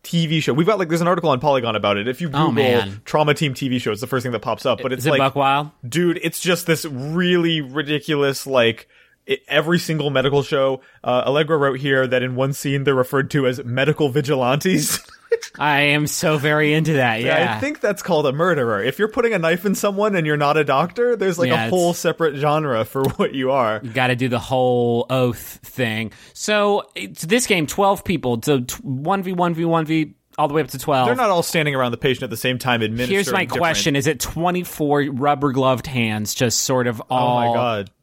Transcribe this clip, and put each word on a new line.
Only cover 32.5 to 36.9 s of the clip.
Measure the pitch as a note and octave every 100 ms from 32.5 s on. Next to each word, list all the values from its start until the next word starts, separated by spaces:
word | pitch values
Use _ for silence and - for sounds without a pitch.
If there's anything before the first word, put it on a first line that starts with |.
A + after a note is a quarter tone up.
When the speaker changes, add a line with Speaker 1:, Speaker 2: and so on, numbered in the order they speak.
| B2+
Speaker 1:
time | C3+ A#2
administering | A2 A#2 B2
Speaker 2:
Here's | G3 F3+
my | G3
Speaker 1:
different | B2+ -
Speaker 2:
question. | E3 D#3 E3
Is | C#3+ C#3
it | C#3
twenty-four | - D#3 F3 F3+ F3 - D3 C#3+ C#3+
rubber | C3 C#3+ C#3+ C#3+
gloved | B2+ C3 B2+ -
hands | C3 A2+ G#2+ G#2
just | - B2 -
sort | - C3
of | B2